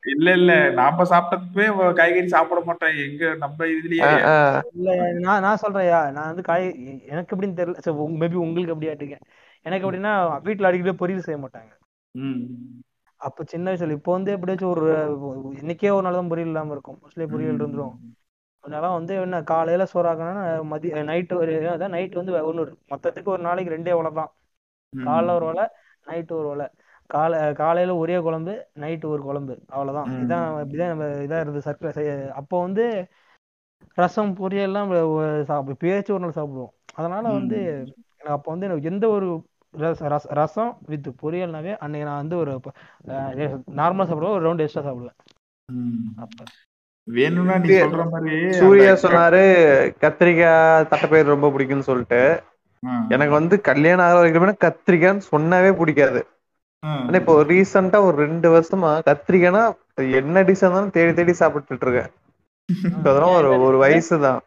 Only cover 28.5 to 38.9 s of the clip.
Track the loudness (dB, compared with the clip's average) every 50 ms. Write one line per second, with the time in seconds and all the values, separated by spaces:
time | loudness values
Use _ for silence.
28.5 | -12 -12 -16 _ _ -14 -10 -10 -10 -8 -8 -8 -8 -8 -8 -8 -8 -8 -8 -10
29.5 | -14 -16 _ _ -10 -8 -8 -6 -6 -8 -8 -8 -8 -6 -4 -4 -4 -4 -4 -6
30.5 | -6 -8 -10 -10 -6 -6 -6 -6 -6 -6 -6 -8 -8 -8 -8 -6 -6 -6 -6 -6
31.5 | -8 -8 -8 -10 -12 _ -10 -10 -8 -6 -6 -6 -6 -8 -10 -12 -12 -14 -12 _
32.5 | -4 -4 -4 -4 -4 -2 -2 -2 -4 -6 -10 _ _ _ _ _ _ _ _ _
33.5 | _ _ _ _ _ _ _ _ _ -2 -2 0 0 -2 -4 -4 -4 -6 -6 -6
34.5 | -4 -4 -4 -4 -4 -6 -4 -2 -2 0 0 0 -2 -2 -2 -4 -4 -4 -4 -4
35.5 | -4 -6 -6 -8 -10 -6 -4 -2 -2 -2 -2 -4 -6 -6 -4 -8 -8 -8 -10 -10
36.5 | -10 -12 -14 -16 _ _ _ -20 -12 -10 -8 -8 -6 -6 -6 -4 -4 -4 -4 -4
37.5 | -4 -4 -6 -6 -8 -8 -12 -14 -18 _ _ _ _ _ _ -8 -8 -8 -6 -8
38.5 | -10 -8 -6 -6 -6 -6 -6 -6